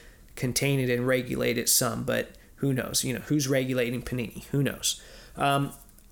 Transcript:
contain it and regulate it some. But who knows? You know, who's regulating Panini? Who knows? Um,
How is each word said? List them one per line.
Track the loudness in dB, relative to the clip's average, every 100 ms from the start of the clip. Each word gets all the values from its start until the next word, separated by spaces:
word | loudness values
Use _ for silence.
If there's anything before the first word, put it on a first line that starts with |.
| -20 -20 -18
contain | -4 -2 0 2 2
it | 2
and | 2 2
regulate | 2 0 0 0 0
it | 2
some. | 4 2 0
But | -2 -2 -2 -10 -20 -2
who | 0
knows? | 0 0 -2
You | 0
know, | -4
who's | 0 0 2
regulating | 2 2 0 0 -2
Panini? | -4 -4 -4 -8 -4
Who | 0
knows? | 0 0 -4 -4 -10 -20 -14
Um, | -2 2 2 0 -6 -20 -20 -18